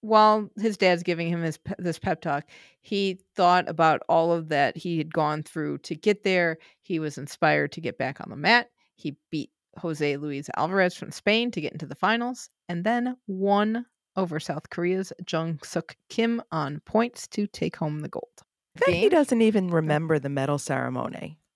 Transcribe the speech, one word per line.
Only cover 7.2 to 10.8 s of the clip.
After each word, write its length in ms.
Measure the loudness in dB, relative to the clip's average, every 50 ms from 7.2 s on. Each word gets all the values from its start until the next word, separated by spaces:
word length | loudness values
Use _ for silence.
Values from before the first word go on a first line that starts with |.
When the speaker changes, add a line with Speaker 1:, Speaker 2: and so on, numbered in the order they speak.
| -12 -12 -4 0 2 2 4 2 0 -2
Speaker 1:
to 80 | -6 -8
get 180 | -8 -8 -6 _
back 220 | -6 -6 -6 -8
on 80 | -14 -14
the 60 | -12
mat. 340 | -4 2 2 2 2 2 _ _ _ _ _ _
He 220 | _ -10 -10 -10 _ _ _
beat 180 | -8 -8 -8 -8 _ _ _ _ _ -8
Jose 380 | -6 -6 -2 0 0 0 0
Luis 320 | -2 -4 -6 -6 -6 -8 -6 -2
Alvarez 380 | -2 -2 0 2 2